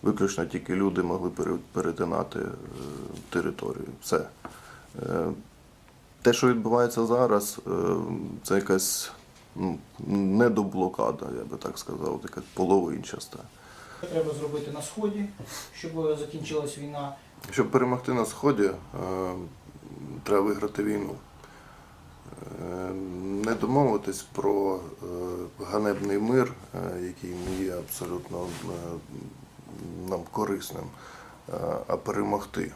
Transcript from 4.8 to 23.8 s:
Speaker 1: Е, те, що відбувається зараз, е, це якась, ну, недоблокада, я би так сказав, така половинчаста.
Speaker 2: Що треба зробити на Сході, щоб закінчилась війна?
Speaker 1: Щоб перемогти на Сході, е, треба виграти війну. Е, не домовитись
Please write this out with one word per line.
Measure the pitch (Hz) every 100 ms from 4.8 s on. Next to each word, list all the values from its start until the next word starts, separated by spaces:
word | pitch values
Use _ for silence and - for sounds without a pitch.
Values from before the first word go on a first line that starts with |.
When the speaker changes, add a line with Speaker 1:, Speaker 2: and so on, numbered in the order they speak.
| - -
Speaker 1:
Е, | - 87 82 - - - - - - - - -
те, | -
що | 120 131
відбувається | 117 110 120 120 117 117
зараз, | 120 123 104 104 - 95
е, | 90 90 90 82 85 82 80
це | -
якась, | 98 98 95 - - - - - - - -
ну, | 92 80 - - -
недоблокада, | 101 98 98 120 107 98 98 92 - 55 - 65 62
я |
би | 57 65
так | - -
сказав, | - 78 76 73
така | - - -
половинчаста. | - 92 95 85 73 - - - - - - - - - -
Speaker 2:
Що | -
треба | 160 156
зробити | 143 147 147 139
на | 147
Сході, | - - 208 208 202 - - - -
щоб | - 165 160 156 151
закінчилась | 147 160 143 151 147 143
війна? | 143 147 139 139 - - -
Speaker 1:
Щоб | - 113
перемогти | 131 127 127 127
на | 127 110
Сході, | - 143 120
е, | 101 92 - 90 92 92 92 90 87 - - - - - 71 -
треба | - 101
виграти | 101 101 104 -
війну. | 104 104 95 - - - - - - - - - - - - - - 90
Е, | 87 90 92 95 95 90 95 98 107
не |
домовитись | 113 110 135